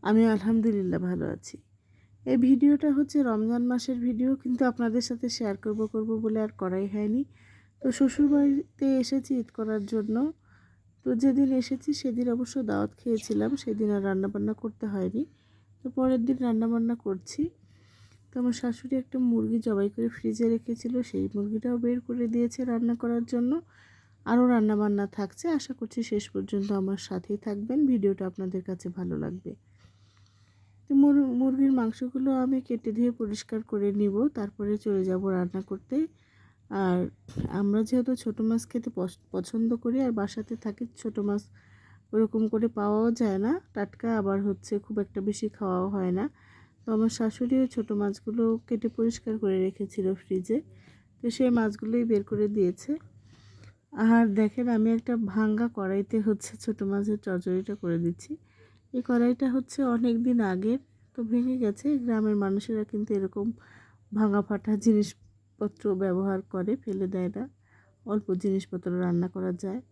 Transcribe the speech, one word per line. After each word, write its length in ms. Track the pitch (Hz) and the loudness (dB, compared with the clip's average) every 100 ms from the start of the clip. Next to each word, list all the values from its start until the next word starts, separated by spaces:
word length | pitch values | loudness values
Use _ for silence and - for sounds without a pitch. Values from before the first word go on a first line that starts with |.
আমি 180 | 180 214 226 | 4 4 6
আলহামদুলিল্লাহ 720 | 220 196 226 226 208 185 175 | 4 2 2 2 2 0 -2
ভালো 240 | 180 180 160 | -2 -2 -4
আছি। 260 | 170 - - _ _ _ _ _ _ 262 | -6 -12 -20 _ _ _ _ _ _ -2
এই 120 | 254 | 2
ভিডিওটা 520 | 254 269 285 285 302 | 6 6 6 6 4
হচ্ছে 260 | 277 294 294 | 2 2 2
রমজান 400 | 262 220 220 240 247 | 2 2 2 0 0
মাসের 320 | 247 240 247 | 0 -2 -2
ভিডিও, 300 | 240 226 254 269 | -2 0 0 0
কিন্তু 260 | 254 247 254 | -2 2 2
আপনাদের 380 | 240 233 226 233 | 2 0 0 -2
সাথে 220 | 233 247 | -4 -6
শেয়ার 260 | - 220 196 | -4 -4 -4
করব 220 | 220 214 214 | -4 -2 -2
করব 220 | 220 220 220 | -2 -2 -2
বলে 180 | 220 214 | 0 0
আর 100 | 214 - | -2 -4
করাই 280 | 185 185 196 | -4 -2 -2
হয়নি। 340 | 208 208 233 285 - - - _ _ | -2 0 0 -2 -8 -20 -20 _ _
তো 60 | 262 | -2
শ্বশুরবাড়িতে 960 | 247 269 262 294 285 285 277 - _ 269 269 | 2 2 4 4 6 4 2 -2 _ 2 2
এসেছি 320 | 247 269 262 262 | 2 -2 -2 -4
ঈদ 120 | 226 | -4
করার 320 | - 220 214 202 | -6 -4 -2 -2
জন্য। 300 | 220 214 220 294 320 _ - _ _ _ _ - | -2 0 0 0 -4 _ -20 _ _ _ _ -2
তো 40 | 247 | 2
যেদিন 340 | 269 262 277 | 4 4 4
এসেছি 360 | 262 240 262 - | 2 0 -4 -4
সেদিন 340 | 285 269 233 247 | -4 -2 -2 0
অবশ্য 260 | 233 247 277 | 0 -2 -4
দাওয়াত 280 | 220 202 208 - | -2 -2 -2 -4
খেয়েছিলাম, 540 | - 226 - 214 214 277 | -2 -2 0 0 0 -2
সেদিন 340 | - 214 214 | -4 -2 0
আর 100 | 202 | 0
রান্নাবান্না 500 | 196 190 196 208 208 | 0 0 -2 -2 -4
করতে 320 | 214 226 214 220 | -4 -8 -8 -6
হয়নি। 360 | 202 185 214 320 _ _ _ _ _ | -4 -4 -4 -6 _ _ _ _ _
তো 80 | 262 | -8
পরের 320 | 254 262 262 | 0 2 2
দিন 140 | 233 262 | 2 0
রান্নাবান্না 560 | 247 220 226 233 226 233 | 2 2 2 2 0 -2
করছি। 460 | - 190 - - 320 - _ - _ _ - - _ | -4 -6 -6 -4 -4 -4 _ -20 _ _ -20 -20 _
তো 100 | 254 | -4
আমার 160 | 247 240 | -2 0
শাশুড়ি 400 | 247 233 254 262 | -4 -6 -4 -4
একটা 200 | 254 262 | -4 -2
মুরগি 400 | 247 233 220 226 | 2 2 2 0
জবাই 280 | 226 202 202 | 0 0 0
করে 180 | 208 233 | 0 -4
ফ্রিজে 360 | 233 226 220 233 | -2 -6 0 2
রেখেছিল, 460 | 226 - 233 233 247 | 0 -2 -6 -4 -4
সেই 220 | 240 196 190 | -4 -4 -4
মুরগিটাও 460 | 208 202 220 240 240 | -2 -4 -4 -2 -2
বের 220 | 240 247 | 0 -2
করে 240 | - 240 240 | -4 -4 0
দিয়েছে 320 | 233 240 233 | 0 0 -2
রান্না 320 | 254 233 233 233 | -2 0 0 0
করার 280 | 233 233 233 | -2 -2 -2
জন্য। 260 | 240 240 311 - _ - - _ _ - | 0 0 0 -4 _ -20 -20 _ _ 0
আরও 180 | 240 247 | 4 6
রান্নাবান্না 580 | 240 214 208 208 202 202 | 6 4 2 2 0 -2
থাকছে, 380 | - 196 - 339 | -4 -6 -4 -2
আশা 240 | 302 - | -2 -2
করছি 260 | 262 220 - | -10 -8 -6
শেষ 200 | 226 208 202 | -2 -4 -4
পর্যন্ত 380 | 196 196 202 202 | -6 -4 -4 -2
আমার 280 | 202 190 196 | -2 -2 -4
সাথেই 360 | - 190 - 202 | -6 -8 -6 -6
থাকবেন, 420 | - 202 220 262 285 | -6 -6 -2 2 4
ভিডিওটা 380 | 247 196 196 190 | 4 2 0 -4
আপনাদের 360 | 180 185 185 | -6 -6 -6
কাছে 240 | 185 185 180 | -6 -8 -8
ভালো 260 | 180 180 156 | -8 -6 -4
লাগবে। 340 | 151 180 - - _ _ - _ _ _ _ _ _ _ _ _ | -6 -8 -12 -16 _ _ -20 _ _ _ _ _ _ _ _ _
তো 100 | _ | _
মুর-, 380 | 277 285 285 269 247 | 6 6 6 4 2
মুরগির 380 | 262 262 277 | 2 4 4
মাংসগুলো 560 | 262 226 226 254 262 262 262 | 4 0 -2 -6 -2 0 0
আমি 220 | 254 262 | 2 0
কেটে 280 | 254 233 226 | -2 -4 -4
ধুয়ে 200 | 214 240 | 0 0
পরিষ্কার 480 | 233 220 208 - 220 | 0 -6 -6 -6 -8
করে 240 | 220 214 202 | -4 -2 0
নিব, 240 | 202 208 196 285 | 2 2 2 0
তারপরে 400 | 269 202 - 208 208 | 0 -8 -6 -2 -2
চলে 240 | 220 196 | 0 0
যাব 180 | 185 185 190 | 0 0 0
রান্না 340 | 185 180 190 | 0 -2 -4
করতে। 340 | 190 190 - 262 320 _ _ _ - _ _ | -8 -10 -4 -2 -2 _ _ _ -20 _ _
আর 280 | 196 190 180 - - - - - | -2 0 0 -2 -6 -16 -8 -4
আমরা 280 | 190 202 208 | -2 0 2
যেহেতু 280 | 214 254 240 254 | 2 0 0 -2
ছোটো 260 | 233 214 | -4 -2
মাছ 180 | 220 226 - | 0 0 -2
খেতে 240 | 240 233 | -6 -6
পছ-, 300 | 208 180 - _ | -6 -6 -8 _
পছন্দ 380 | 185 180 226 226 233 | -8 -4 -2 0 0
করি, 220 | 240 254 | -2 0
আর 100 | 262 | 0
বাসাতে 420 | 226 202 - 214 233 | 0 -4 -6 -8 -8
থাকি, 280 | 220 202 233 - | -8 -8 -10 -8
ছোটো 260 | 226 214 | -8 -4
মাছ 180 | 202 202 208 - _ - - - _ | -2 -2 -4 -20 _ -20 -20 -20 _
ওরকম 300 | 208 220 220 220 | 0 2 2 0
করে 200 | 220 226 | 2 0
পাওয়াও 400 | 226 208 214 226 | 0 0 2 2
যায় 280 | 233 226 190 | 2 0 0
না 120 | 208 339 - | 0 -2 -4
টাটকা, 380 | - 202 - 233 226 | -6 -6 -4 -2 0
আবার 200 | 196 196 | 0 0
হচ্ছে 320 | 202 190 - 202 | 0 -4 -4 -6
খুব 160 | 202 214 | -4 -4
একটা 200 | 196 - | -4 -4
বেশি 260 | 196 208 214 | -4 -2 -4
খাওয়াও 380 | - 202 185 185 | -4 -2 0 -2
হয় 240 | 202 180 180 | -2 0 0
না। 100 | 269 _ - - - _ | -2 _ -20 -20 -20 _
তো 100 | - | -2
আমার 180 | 220 226 | 2 2
শাশুড়িও 520 | - 226 - 240 262 254 | 0 -4 -2 0 2 0
ছোটো 260 | - 214 208 | -2 -4 -2
মাছগুলো 480 | 202 202 - 226 226 226 - | -2 -4 -6 0 0 0 -2
কেটে 220 | 233 226 | -4 -4
পরিষ্কার 440 | - 226 233 - 220 | 0 -2 -2 -6 -2
করে 180 | 208 190 | 0 0
রেখেছিল 480 | 185 196 196 - 185 | 0 -2 -8 -4 -2
ফ্রিজে, 440 | 190 - 190 185 233 - - - - _ _ | -2 -4 -4 0 -2 -4 -20 -20 -20 _ _
তো 100 | 240 | -6
সেই 200 | 233 254 | 0 2
মাছগুলোই 520 | 240 220 208 220 233 233 | 4 2 -2 -2 0 2
বের 180 | 214 202 | 0 0
করে 200 | 208 208 | 0 0
দিয়েছে। 440 | 208 180 180 - 311 - - - - - - - _ _ 277 | 2 2 0 -6 -6 -6 -20 -20 -20 -20 -20 -20 _ _ 0
আর 200 | 220 233 233 | 4 6 6
দেখেন, 320 | 202 214 226 247 | 4 2 2 0
আমি 200 | 233 220 | 2 4
একটা 220 | 226 226 240 214 | 2 0 -2 0
ভাঙ্গা 380 | 196 214 214 233 | 0 2 2 0
কড়াইতে 480 | 233 190 196 202 220 | -2 -2 -2 0 0
হচ্ছে 300 | 208 208 - - | 0 0 -4 -10
ছোটো 260 | - 208 196 | -6 -4 -2
মাছের 340 | 202 202 208 | -2 0 -2
চচ্চড়িটা 520 | 208 180 180 185 196 202 | -2 -4 0 -2 -2 -6
করে 220 | 175 170 | -2 0
দিচ্ছি। 320 | 170 170 - 311 _ _ - _ _ | 0 -4 -10 -14 _ _ -20 _ _
এই 80 | 254 | -6
কড়াইটা 440 | 247 240 240 247 269 | 0 2 2 2 0
হচ্ছে 300 | 254 262 - 269 | 0 -4 -2 0
অনেক 300 | 233 240 233 | 2 2 2
দিন 140 | 233 240 | 2 2
আগের, 360 | 208 185 208 254 - _ _ | 2 0 0 -2 -4 _ _
তো 100 | - | -10
ভেঙে 320 | 226 240 247 254 | -2 0 0 0
গেছে। 300 | 226 202 285 294 | -2 -2 0 0
গ্রামের 360 | 240 220 214 208 | 0 0 2 2
মানুষেরা 480 | 196 196 202 220 208 | 2 0 -2 -4 -2
কিন্তু 240 | 214 214 | -4 -2
এরকম 340 | 202 190 208 208 233 - - - _ _ | -2 -2 -4 -4 -6 -14 -20 -20 _ _
ভাঙা 300 | 208 214 202 | 0 2 2
ফাটা 320 | 202 202 - 214 | 0 -2 -2 0
জিনিসপত্র 1040 | 226 214 208 - - _ _ _ 208 - 208 185 | 4 4 2 -4 -20 _ _ _ -8 -4 -2 0
ব্যবহার 440 | 196 180 196 190 196 | 0 0 0 -2 -4
করে, 240 | 190 185 262 | -6 -2 -4
ফেলে 300 | - 190 190 | -4 -4 -4
দেয় 220 | 190 180 | -2 -4
না, 100 | 202 262 _ _ _ _ _ - | -4 -10 _ _ _ _ _ -4
অল্প 220 | 214 202 185 | -4 -2 -2
জিনিসপত্র 540 | 202 190 185 180 180 180 | 0 -2 -4 -8 -4 -2
রান্না 280 | 180 175 180 | 0 0 -2
করা 240 | 185 185 180 | -4 -6 -4
যায়। 260 | 196 214 - | -6 -8 -10